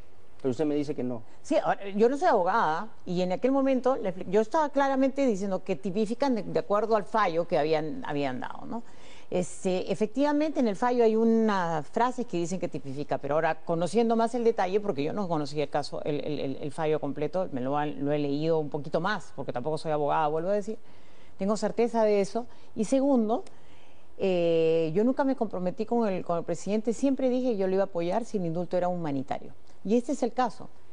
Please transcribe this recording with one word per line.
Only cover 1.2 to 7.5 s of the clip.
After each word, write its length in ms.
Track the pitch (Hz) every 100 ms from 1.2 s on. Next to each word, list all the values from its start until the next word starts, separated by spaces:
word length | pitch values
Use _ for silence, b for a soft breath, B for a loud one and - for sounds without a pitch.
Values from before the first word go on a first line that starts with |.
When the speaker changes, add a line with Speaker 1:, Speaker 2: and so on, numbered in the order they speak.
| - B
Speaker 2:
Sí, 140 | - 311
ahora, 320 | 156 185 196
yo 220 | 196 226
no 80 | 277
soy 100 | 349
abogada, 600 | 240 175 220 175 160 220 - -
y 160 | 180
en 100 | 180
aquel 200 | 180 247
momento 440 | 269 269 262 247 269
le 180 | 196
expli-, 140 | 175 -
yo 140 | 196
estaba 260 | 220 330 302
claramente 580 | 277 277 269 269 262 269
diciendo 380 | 196 202 185
que 120 | - 190
tipifican 580 | 202 180 214 233 277
de, 80 | 233
de 160 | 170 160
acuerdo 360 | 156 202 214
al 100 | 220
fallo 440 | 196 220 202 160
que 80 | 170